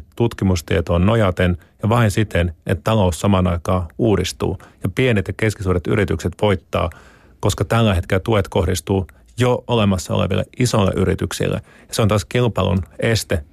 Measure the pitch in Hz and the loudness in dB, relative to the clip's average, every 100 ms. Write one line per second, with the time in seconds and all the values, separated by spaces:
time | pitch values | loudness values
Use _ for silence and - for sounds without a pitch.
0 | - - 117 - 95 90 - 85 80 85 | -4 -2 -2 0 0 0 0 -2 0 2
1 | 95 117 98 87 90 87 - _ 104 120 | 2 4 2 2 0 -2 -8 _ 0 2
2 | 110 110 104 87 87 - - - - 110 | 2 2 0 0 -2 -4 -6 -4 0 2
3 | 92 85 104 95 92 85 - 92 85 - | 2 0 0 2 2 -2 -2 -2 -4 -2
4 | 113 95 90 - 87 90 - _ 101 - | 2 2 -2 -4 -6 -6 -12 _ -6 0
5 | 127 104 92 98 110 - 92 87 90 113 | 2 0 -2 -2 -2 -2 -2 -2 0 0
6 | 98 95 90 - 107 92 - 90 85 - | 0 -2 -4 -2 0 0 -2 -4 -4 -6
7 | - - - _ - - 95 117 110 87 | -20 -20 -20 _ -2 -2 0 2 2 0
8 | - 95 - 107 92 - 90 92 - 98 | 0 -2 0 0 0 -2 0 -2 -2 -2
9 | 82 - _ - 123 123 - 120 101 95 | -2 -12 _ -2 0 0 0 0 2 0
10 | - 104 95 98 95 - 123 113 92 - | -2 -2 0 -2 -4 -2 0 2 2 2
11 | 90 90 82 - 92 92 - - - - | 0 0 -4 -2 -2 -4 -8 -20 -6 0
12 | 107 104 - 123 123 95 95 92 92 - | 2 2 0 0 0 0 0 0 -2 -4
13 | 117 110 - 98 - | 0 0 -2 -6 -6